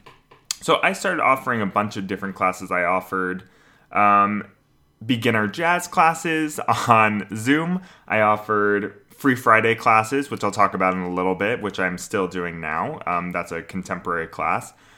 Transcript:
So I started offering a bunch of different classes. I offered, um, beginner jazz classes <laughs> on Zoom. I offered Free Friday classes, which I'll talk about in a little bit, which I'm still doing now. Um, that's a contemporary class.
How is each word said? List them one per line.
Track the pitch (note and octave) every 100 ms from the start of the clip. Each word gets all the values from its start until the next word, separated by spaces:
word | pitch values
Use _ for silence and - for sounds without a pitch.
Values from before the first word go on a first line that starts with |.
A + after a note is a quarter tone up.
| - - _ _ - -
So | - C#3+
I | E3
started | F#3+ G3 F3
offering | - C3 - A#2
a | G2
bunch | G2+ G#2+ A2
of | F#2+
different | F#2 G2 F#2
classes. | F#2 F#2 F#2
I | F2+ F2
offered, | F#2 - F#2+ F2+ F#2 - _ _ _ _
um, | F#2+ G#2 G2+ G2+ G#2 - _ _ _ _ - A2+
beginner | A#2+ A#2 A2 G#2
jazz | - E3+ F3 -
classes | - E3 E3 F3 D#3+ D#3 -
<laughs> | - A2+ -
on | A2+ G#2+ G#2 -
Zoom. | A2 A2+ D3 E3 F#3 - - -
I | G#2+
offered | G#2+ G#2 - G#2 G#2 G2+ G#2 - _ -
Free | C#3+ B2
Friday | B2 A2 A2+
classes, | A2+ A#2+ A2 A2 C#3 C#3
which | G#2+
I'll | G#2
talk | G2 G2
about | F#2+ F#2
in | F#2
a | F2+
little | F2+ F#2 F2+
bit, | G2+ B2
which | G2+ F#2+
I'm | F#2 F2+
still | - G#2+ F#2
doing | F2+ F2 E2
now. | D#2+ D#2 A2 D#3 -
Um, | F2 F2
that's | F2 E2+
a | E2+
contemporary | E2 F#2+ F2+ F2+ F2+ E2+ D#2+
class. | - D#2+ G2+ - - _